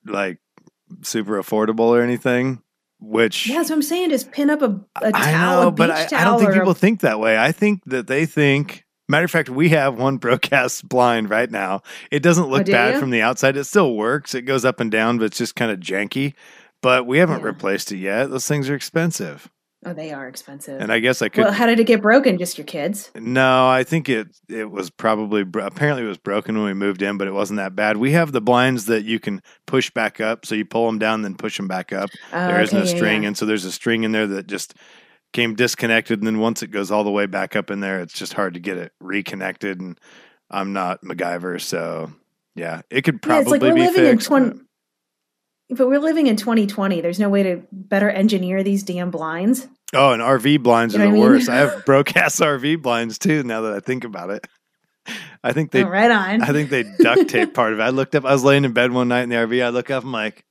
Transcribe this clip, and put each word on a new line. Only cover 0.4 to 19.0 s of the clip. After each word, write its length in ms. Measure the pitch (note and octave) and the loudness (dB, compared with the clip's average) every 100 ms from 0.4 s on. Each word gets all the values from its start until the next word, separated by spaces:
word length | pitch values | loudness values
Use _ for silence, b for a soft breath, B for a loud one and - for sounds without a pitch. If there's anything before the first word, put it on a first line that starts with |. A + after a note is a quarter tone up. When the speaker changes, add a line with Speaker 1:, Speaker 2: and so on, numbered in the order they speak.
| _ _ _ _ _ - | _ _ _ _ _ -18
Speaker 1:
super 300 | - A2+ G2+ G#2 | -6 -6 -4 -4
affordable 460 | F#2 G#2+ A2 A2+ A#2 | -2 0 0 2 4
or 120 | A#2+ | 4
anything, 600 | A#2+ B2 C3+ B2 C3 B2+ _ _ _ _ | 2 0 0 0 -2 -6 _ _ _ _
which 460 | G#2+ A2 A2+ - A3 | -6 0 2 0 -4
Speaker 2:
Yeah, 100 | D4 | -2
that's 120 | E4 | -2
what 60 | D#4 | -2
I'm 60 | |
saying. 300 | D4 E4+ F4+ | -2 -2 0
Just 200 | C4 - | -2 -4
pin 180 | - C#4+ | -2 0
up 120 | D4+ | 0
a, 180 | C4+ G3 - - | 0 -2 -8 -4
a 100 | A3 | -2
Speaker 1:
I 180 | - D3 | 0 2
Speaker 2:
towel, 300 | D#3+ F3+ F3+ | 2 2 4
Speaker 1:
know, 40 | F3+ | 4
Speaker 2:
a 40 | |
Speaker 1:
but 180 | D#3 E3 | 4 0
Speaker 2:
beach 60 | D#3+ | 2
Speaker 1:
I, 40 | |
I 20 | E3 | -2
don't 40 | |
Speaker 2:
towel 300 | D4 F3+ A#3 | 2 2 4
Speaker 1:
think 100 | G3+ | 4
Speaker 2:
or 20 | |
a 60 | F#3+ | 4
Speaker 1:
people 140 | F#3 | 2
think 280 | E3+ F#3+ A3 | 2 2 2
that 180 | C#3+ A2 | 0 2
way. 180 | A2+ A2 | 2 4
I 140 | B2+ | 2
think 320 | E3 G#3 G3+ - | 2 0 0 -4
that 200 | B2+ A2+ | -6 -2
they 180 | C3+ D#3 | -2 0
think 560 | - D3 C#3 D3 - _ _ - | 2 2 2 -2 -10 _ _ -2
matter 160 | D3 F3 | 0 0
of 60 | |
fact, 180 | E3+ D3 | -2 -2
we 200 | B2+ E3+ | 0 2
have 280 | D#3 C#3 A#2 | 4 2 0
one 200 | C3 C3+ | -2 0
<laughs> 0 | |
Brocast 680 | A#2+ A#2+ - C#3 B2+ - - | 0 0 2 2 0 -4 -4
blind 420 | B2+ B2 A#2 G#2+ | 2 4 2 0
right 200 | G#2+ A#2+ | -2 -2
now. 300 | A2 G2 G2 B B B | -4 -4 -4 B B B
It 100 | D3 | 0
doesn't 240 | D#3+ E3 D3+ | 2 2 2
look 140 | C3 | 0
Speaker 2:
Oh, 20 | |
do 80 | F#3+ | 2
Speaker 1:
bad 220 | G3 - C4+ | 2 2 0
Speaker 2:
you? 40 | |
Speaker 1:
from 100 | C3+ | 0
the 120 | A#2+ | 2
outside. 360 | A2 C3 C3+ C#3 | 0 2 0 0
It 80 | C#3 | 0
still 300 | G#3 D#3 A2 | 2 2 2
works. 380 | A2 C#3+ - | 0 -2 -4
It 100 | C3 | -8
goes 200 | B2 C3+ B2 | -2 0 0
up 140 | - | 0
and 100 | A#2 | -2
down, 260 | A2 A2+ A#2+ | 0 0 0
but 80 | A2 | -2
it's 120 | - | -2
just 180 | A#2+ - | -6 -2
kinda 220 | A#2 G2 | -4 -4
janky. 560 | F2 F#2+ G2+ - C#3 - b b b _ | -6 -6 -4 -4 -6 -8 b b b _
But 240 | B2+ B2+ B2 | 2 2 2
we 120 | C3+ | 2
haven't 220 | F3 C3 | 2 2
Speaker 2:
Yeah. 60 | A2 | -6
Speaker 1:
replaced 440 | G2+ G2 G2 - | -6 -4 -4 -4
it 60 | G2 | -8
yet. 320 | F#2+ G#2 C3+ | -4 -2 -2
Those 180 | C3 - | -4 -4
things 220 | D3 C3+ | -4 -2
are 60 | C#3+ | -6
expensive. 760 | - E3 | -4 -2